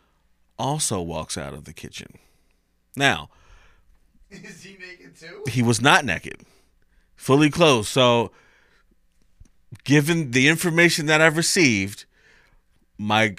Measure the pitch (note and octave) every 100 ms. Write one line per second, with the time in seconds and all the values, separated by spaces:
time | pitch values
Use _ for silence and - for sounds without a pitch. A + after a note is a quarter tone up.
0 | _ _ _ _ _ - B2 D3+ - G2+
1 | E2+ D#2+ D#2 - C#2 C#2 C#2+ D#2 - -
2 | - - _ _ _ _ _ _ _ -
3 | C#3 F2 D2 _ _ - _ _ _ _
4 | _ _ _ G3 G3+ E3+ F#3 G3 F#3 F3+
5 | - _ E3 - - A#2+ A#2+ A2+ B2+ F3+
6 | C3 D#2 - - _ _ _ _ _ _
7 | _ _ - C3+ D3+ D3 E3+ B2 G2+ -
8 | B2 A#2+ G#2+ - _ _ _ _ _ _
9 | _ _ _ _ - _ _ - - C#3+
10 | D3 E3+ D3 B2+ C3+ E3 F3 E3 E3+ E3
11 | D3+ D#3 D#3+ D#3 D#3+ - D3+ G#2 G2 G#2
12 | - _ _ _ _ _ _ _ _ -
13 | G#2+ G#2+ A2